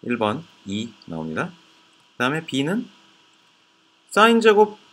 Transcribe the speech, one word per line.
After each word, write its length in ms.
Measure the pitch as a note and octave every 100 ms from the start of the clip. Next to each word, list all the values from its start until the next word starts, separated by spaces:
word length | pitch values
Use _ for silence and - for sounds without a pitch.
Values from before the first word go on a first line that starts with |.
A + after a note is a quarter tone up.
일 140 | - A#2+
번 280 | G#2+ B2+ E3 _ -
이 280 | G2 A#2 - -
나옵니다. 460 | E2 D#2+ D#2+ E3 - _ _ _ _ _
그 60 | _
다음에 280 | B2 D3+ E3
B는 420 | C3 C#3+ G#3 B3+ _ _ _ _ _ _ _ _ _ _ _ _
사인 320 | - A3 A#3
제곱 360 | A3 G#3 G#3 - _